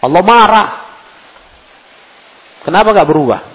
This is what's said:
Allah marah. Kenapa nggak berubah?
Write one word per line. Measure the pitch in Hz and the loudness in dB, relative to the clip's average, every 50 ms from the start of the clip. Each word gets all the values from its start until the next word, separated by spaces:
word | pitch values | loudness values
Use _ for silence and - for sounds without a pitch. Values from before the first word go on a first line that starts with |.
| - | -4
Allah | 127 147 175 | -2 -2 0
marah. | 190 202 233 233 220 202 220 220 196 - - - - - - - - - - - - - _ - _ _ _ _ _ _ _ _ _ _ _ - - _ - - _ - - - - - - - - - | 2 2 2 4 4 4 2 0 0 -2 -8 -16 -20 -20 -20 -20 -20 -20 -20 -20 -20 -20 _ -20 _ _ _ _ _ _ _ _ _ _ _ -20 -20 _ -20 -20 _ -20 -20 -20 -20 -20 -20 -14 -10 -4
Kenapa | 165 190 214 214 | -2 0 0 2
nggak | 214 196 156 147 | 2 0 0 2
berubah? | 151 156 143 120 107 98 - - | 0 0 0 -2 -4 -6 -8 -20